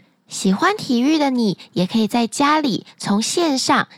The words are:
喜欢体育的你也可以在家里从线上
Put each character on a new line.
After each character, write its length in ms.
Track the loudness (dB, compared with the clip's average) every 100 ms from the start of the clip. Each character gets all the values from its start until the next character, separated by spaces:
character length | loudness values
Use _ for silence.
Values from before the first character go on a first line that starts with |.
| _ _ _
喜 240 | -4 0
欢 240 | 2 0 0
体 260 | -2 0
育 160 | 2 2
的 120 | 2
你 280 | 0 0 -2 -6
也 160 | -4 -2
可 100 | 0
以 80 | 0
在 220 | 0 -2
家 320 | 0 0 2
里 260 | 0 -4 -6 -10
从 220 | -2 -2
线 380 | -2 0 0 0
上 300 | 0 0 0